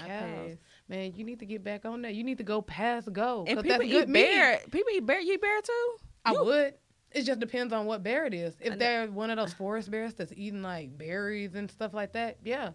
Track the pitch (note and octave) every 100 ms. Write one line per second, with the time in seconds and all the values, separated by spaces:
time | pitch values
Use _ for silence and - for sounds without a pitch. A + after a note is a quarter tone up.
0 | F3 G#3 F3+ D#3+ E3 E3 _ - - F#3
1 | F#3+ F3+ A3 A#3 G3+ G#3+ G3 G#3 A3+ A#3+
2 | A#3 G#3 B3 B3+ G3+ G#3+ G#3 D#3+ A#3 A#3+
3 | A3+ F#3+ A#3+ A#3 E3+ A#3 C#4+ B3 A#3+ F4+
4 | C4 C#4 D4 G4 C4+ A3 - D#4+ A#4 G4
5 | G#3+ F#4+ F4 F#4+ G#4 G#4+ G#4+ A#4+ A#4+ A4+
6 | - - A#3 C5+ A#3 D4 C#4 - _ _
7 | _ D4 B3 A#3 A#3 B3 B3 A3 G#3+ G#3+
8 | F#3+ C4+ D4 F3 E3+ D#3+ - G3+ A#3+ A#3
9 | A3 G3+ A3 A3 F#3+ E3+ G3 A3 G#3 A3
10 | A3+ A3+ E3 - G#3 G3+ F#3 F3 C3+ C#3+
11 | D#3+ F#3+ G3+ G#3 G3+ G3 G3+ - G#3+ G#3
12 | G3+ A3+ A#3 - G#3+ C4+ G3+